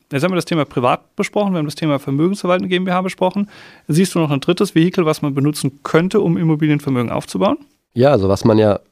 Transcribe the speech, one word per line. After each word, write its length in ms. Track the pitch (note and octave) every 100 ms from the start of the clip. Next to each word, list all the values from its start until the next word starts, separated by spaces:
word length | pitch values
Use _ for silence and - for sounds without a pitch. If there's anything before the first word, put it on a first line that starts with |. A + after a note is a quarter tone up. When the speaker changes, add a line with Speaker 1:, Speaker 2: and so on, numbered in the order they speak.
| -
Speaker 1:
Jetzt 100 | C#3
haben 100 | F3
wir 40 | F3+
das 100 | -
Thema 200 | E3+ C#3
privat 500 | - B2 D#3 _ -
besprochen, 380 | G3 G#3 G3+
wir 40 | F3
haben 80 | D3
das 80 |
Thema 240 | - D#3 C#3
vermögensverwaltende 720 | - C#3 E3+ G3+ F3+ F#3 G3
G 60 | F3+
M 100 | F#3
B 60 |
H 100 | F3+
besprochen. 480 | F#3 - F#3 G3+ G3+ - - - -
Siehst 260 | D#3 F#3+
du 60 | F3
noch 100 | D#3
ein 120 | C#3+
drittes 340 | - F3+ G3+ E3
Vehikel, 320 | E3+ F#3+ D#3
was 160 | D3+
man 100 | D3
benutzen 460 | C#3 C#3+ D3+ C#3 -
könnte, 400 | - D#3 F3+ G#3+
um 160 | F3 E3
Immobilienvermögen 600 | E3 D3+ D#3 D3 - B2
aufzubauen? 580 | A2+ A#2+ - F#3 F#3+ D4 - _ _
Speaker 2:
Ja, 180 | A#2+ C3+
also 160 | B2+ F#2+
was 160 | G2
man 140 | A2+ A2
ja 240 | G#2+ F#2+ _